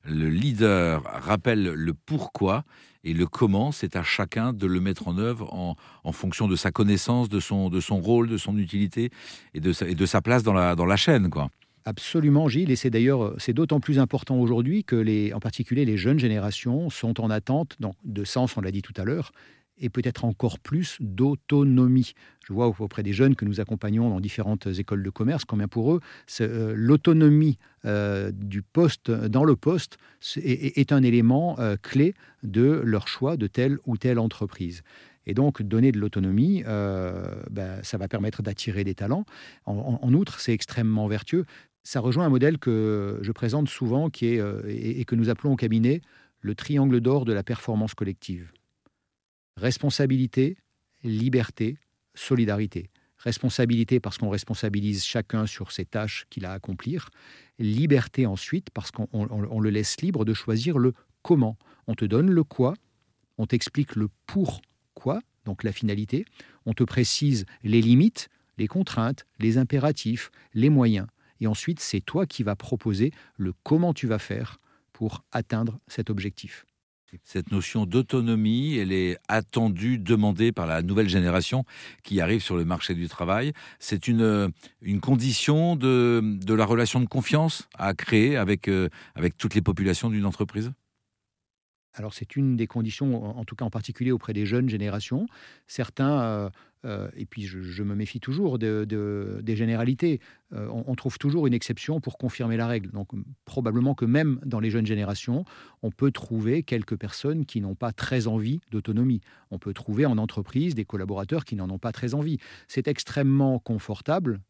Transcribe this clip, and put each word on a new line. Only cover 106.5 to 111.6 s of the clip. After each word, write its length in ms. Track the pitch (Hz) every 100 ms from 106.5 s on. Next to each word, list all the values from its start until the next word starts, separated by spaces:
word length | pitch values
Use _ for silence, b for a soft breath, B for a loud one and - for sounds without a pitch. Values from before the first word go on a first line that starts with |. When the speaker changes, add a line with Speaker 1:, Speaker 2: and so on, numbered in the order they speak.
| 151
Speaker 2:
quelques 320 | 156 120 104 107
personnes 500 | 101 - 143 160 143
qui 160 | 113
n'ont 140 | 98 95
pas 160 | 120
très 340 | - - 131 113
envie 340 | 110 110 156 _
d'autonomie. 500 | 107 107 110 127 117 b b b
On 80 | 95
peut 160 | 104 95
trouver 320 | - 107 147
en 100 | 110
entreprise 560 | 110 - 95 127 170
des 120 | 123 -
collaborateurs 600 | 101 95 98 98 160 -
qui 100 |
n'en 140 | 101